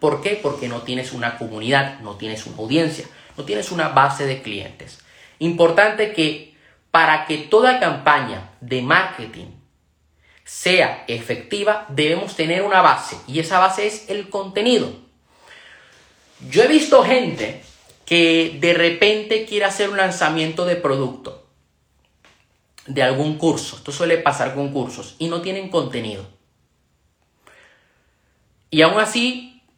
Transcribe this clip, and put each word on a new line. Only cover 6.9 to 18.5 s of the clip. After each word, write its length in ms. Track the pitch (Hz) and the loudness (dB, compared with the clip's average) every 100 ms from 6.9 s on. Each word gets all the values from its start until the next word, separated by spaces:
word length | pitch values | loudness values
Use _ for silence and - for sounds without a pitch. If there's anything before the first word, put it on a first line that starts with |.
para 340 | 165 156 156 | 2 4 2
que 140 | 156 151 | 0 -6
toda 420 | - 214 254 254 | 2 4 4 4
campaña 720 | 175 139 - 143 120 98 - _ | 0 0 2 2 0 -10 -14 _
de 220 | 123 127 | -6 -4
marketing 640 | 127 175 185 - 110 - 87 - _ _ _ _ _ _ _ _ | 2 2 0 -6 -14 -16 -20 -20 _ _ _ _ _ _ _ _
sea 600 | - - 180 185 131 - - | -18 -12 -2 2 2 -2 -8
efectiva, 800 | 117 - 117 - 202 208 214 - | -8 -6 -10 -6 -2 -2 -2 -4
debemos 480 | 139 151 170 196 - | -2 0 0 -4 -4
tener 240 | 160 180 | -2 -2
una 200 | 202 190 | 2 4
base, 340 | 165 127 - - - | 6 4 -2 -12 -6
y 120 | 147 | -6
esa 220 | 160 185 | 0 4
base 260 | 190 190 208 | 4 2 -4
es 240 | 214 - | -4 -8
el 180 | 202 190 | -8 -6
contenido. 640 | 202 196 202 233 233 - - - _ _ _ - - - - _ _ _ _ _ _ 131 | -8 -6 -2 2 2 0 -8 -20 _ _ _ -20 -20 -20 -20 _ _ _ _ _ _ 0
Yo 140 | 170 | 4
he 40 | 254 | 6
visto 340 | 311 - 269 | 4 6 6
gente 600 | - 254 247 - 107 - - _ _ _ | 6 2 0 -4 -8 -10 -20 _ _ _
que 540 | - 170 165 165 165 | 0 4 6 4 2